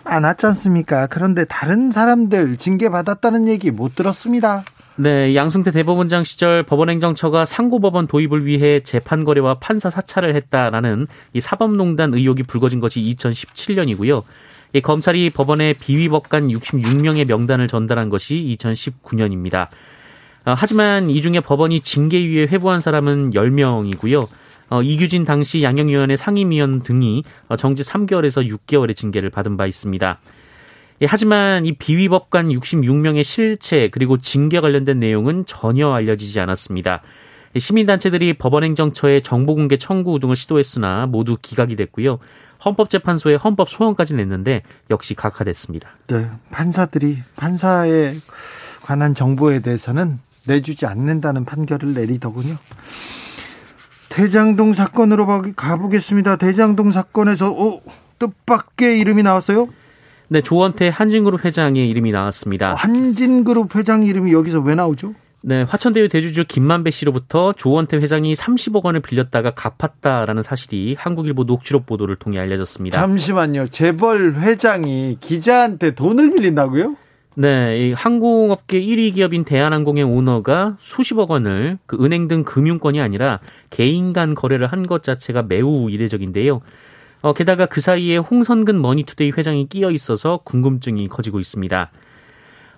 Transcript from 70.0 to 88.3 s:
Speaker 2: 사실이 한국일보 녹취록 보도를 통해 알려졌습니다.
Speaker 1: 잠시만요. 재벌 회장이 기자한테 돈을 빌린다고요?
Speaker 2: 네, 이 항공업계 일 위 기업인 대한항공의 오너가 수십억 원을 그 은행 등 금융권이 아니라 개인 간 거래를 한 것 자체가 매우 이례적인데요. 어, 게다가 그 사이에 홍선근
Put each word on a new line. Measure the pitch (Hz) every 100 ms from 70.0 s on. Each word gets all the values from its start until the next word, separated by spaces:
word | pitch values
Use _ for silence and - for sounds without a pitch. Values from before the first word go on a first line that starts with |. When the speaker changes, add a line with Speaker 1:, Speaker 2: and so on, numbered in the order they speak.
| 143 127 110 110
Speaker 2:
사실이 | 110 131 - 104 101 139
한국일보 | 175 170 156 131 123
녹취록 | 123 - 139 127
보도를 | 110 98 98
통해 | - 98
알려졌습니다. | 95 95 92 - 92 92
Speaker 1:
잠시만요. | 190 196 156 190 156 143 131
재벌 | - 165 165 226 220 180 143
회장이 | 185 226 - 196 151 131 131 123
기자한테 | - 170 175 247 240 180 165 127
돈을 | 147 233 302
빌린다고요? | 349 190 151 135 135 220 294 _ _ _ -
Speaker 2:
네, | 139 135 120 113
이 | 123
항공업계 | 123 226 240 233 226 214 196 - 185
일 | 190 226
위 | 226
기업인 | 190 185 170 165
대한항공의 | 139 147 156 147 147
오너가 | 139 120 127 120 107 156 202 202
수십억 | - - 254 220 185
원을 | 156 107 98 135 185 -
그 | 120
은행 | 135 170 165
등 | 165
금융권이 | 151 - 151 170 151 147
아니라 | 123 98 135 104 - - _
개인 | - 123 170 180
간 | 180 160 151
거래를 | 131 131 127
한 | 185 185
것 | 170
자체가 | - 127 - 120
매우 | 113 92 131 147 117
이례적인데요. | 101 113 104 95 92 127 127 - - - - - _
어, | 151
게다가 | 147 175 180 180
그 | -
사이에 | 143 180 175 170
홍선근 | 165